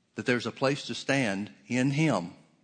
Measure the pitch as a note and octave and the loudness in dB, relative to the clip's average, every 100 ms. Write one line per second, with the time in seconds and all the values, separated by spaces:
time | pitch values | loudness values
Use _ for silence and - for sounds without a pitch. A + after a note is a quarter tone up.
0 | _ - A2 B2 A#2 - C3+ C#3+ - A#2 | _ -6 0 0 0 -2 0 0 -4 -6
1 | - C#3 A#2+ G2 G#2 - - A#2+ C3 C#3 | -2 0 2 -2 -6 -12 -4 2 2 4
2 | D#3+ G#2+ F2 - - _ | 4 2 -2 -10 -20 _